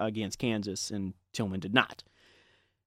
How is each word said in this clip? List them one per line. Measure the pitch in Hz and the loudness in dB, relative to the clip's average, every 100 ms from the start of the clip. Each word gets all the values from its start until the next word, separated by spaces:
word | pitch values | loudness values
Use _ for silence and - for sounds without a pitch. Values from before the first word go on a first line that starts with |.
| 110 | 0
against | 107 110 - | 0 -4 -2
Kansas, | 127 110 101 95 - | 0 0 -2 -4 -4
and | 104 95 92 _ | -2 -4 -6 _
Tillman | - 107 95 | -4 -2 -2
did | 95 | 4
not. | 120 110 - - _ - - - _ _ _ | 4 4 -2 -18 _ -20 -20 -20 _ _ _